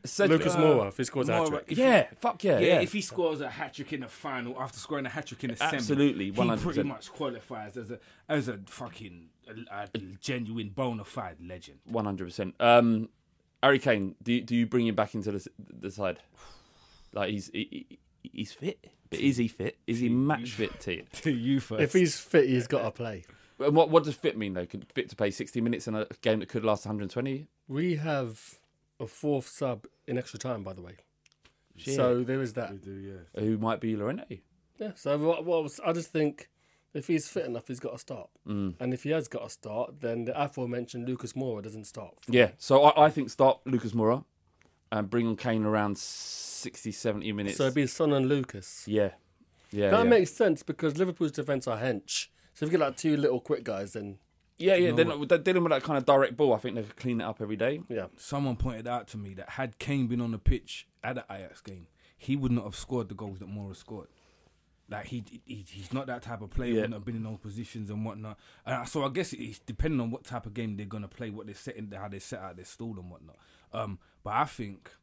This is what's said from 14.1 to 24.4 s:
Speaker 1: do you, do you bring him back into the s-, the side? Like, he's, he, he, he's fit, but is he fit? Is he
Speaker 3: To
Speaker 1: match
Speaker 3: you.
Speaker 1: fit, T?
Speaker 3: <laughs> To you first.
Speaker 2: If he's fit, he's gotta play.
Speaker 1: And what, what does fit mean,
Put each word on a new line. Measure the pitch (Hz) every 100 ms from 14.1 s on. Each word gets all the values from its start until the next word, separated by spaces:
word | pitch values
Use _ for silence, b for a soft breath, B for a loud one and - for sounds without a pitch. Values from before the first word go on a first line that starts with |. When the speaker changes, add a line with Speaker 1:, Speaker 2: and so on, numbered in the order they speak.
| 80
Speaker 1:
do | 110
you, | 120
do | 117 120
you | 113
bring | 123 117
him | 104
back | 107 110
into | 104
the | 101
s-, | - -
the | 104 62 98
side? | 98 95 85 _ b b b b b b b b
Like, | 104 98
he's, | 104 -
he, | 98 - - - - _ _
he, | -
he's | - 104
fit, | - 160 - - _ _
but | -
is | 131 120
he | 117
fit? | - 92 - -
Is | 117
he | 123
Speaker 3:
To |
Speaker 1:
match | 120 139 143
Speaker 3:
you. | 120
Speaker 1:
fit, | 104 104 -
T? | - 87 -
Speaker 3:
<laughs> | -
To | 160
you | 127 120 139
first. | - 110
Speaker 2:
If | 147
he's | 185 170 -
fit, | - 165 135
he's | 127 120
gotta | - 113
play. | - 117 98 - b b _
Speaker 1:
And | 139 147
what, | 156
what | 160
does | 151 -
fit | 160
mean, | 110